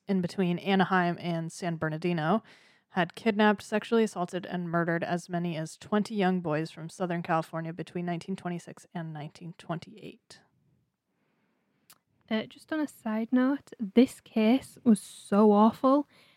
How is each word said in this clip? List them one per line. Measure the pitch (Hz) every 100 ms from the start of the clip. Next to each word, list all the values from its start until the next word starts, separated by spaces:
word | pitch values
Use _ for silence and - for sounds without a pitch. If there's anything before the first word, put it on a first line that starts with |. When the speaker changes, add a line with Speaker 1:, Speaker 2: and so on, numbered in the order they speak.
| -
Speaker 1:
in | 190
between | 175 - 175 175
Anaheim | 190 190 175 185 175 170
and | 175 165 165
San | - 175
Bernardino, | 160 156 156 175 170 156 220 - - _ _ _
had | 190 170 -
kidnapped, | 233 208 214 202
sexually | - 214 - 226
assaulted, | 220 180 175 180 -
and | 180 175
murdered | 170 170 170
as | - 175 -
many | 175 175 156
as | 160 -
twenty | - 214 202
young | 214 185 185
boys | 170 151 160
from | - 160
Southern | - 180 170
California | 170 165 156 165 165
between | 165 160 175 175
nineteen | 170 - 190
twenty-six | 175 175 - - -
and | 175 160
nineteen | 156 151 - 170 -
twenty-eight. | - 170 - 220 - - _ - _ _ _ _ _ _ _ _ _ _ _ _ _ _ _ _ _ _ _
Speaker 2:
Uh, | 220
just | - - -
on | 311
a | 285
side | - 220 214 226
note, | 254 254 285 - -
this | 190 - 262 -
case | - 226 220 269 - -
was | 247 208
so | - - - 202 214
awful | 208 220 220 262 285 - _ _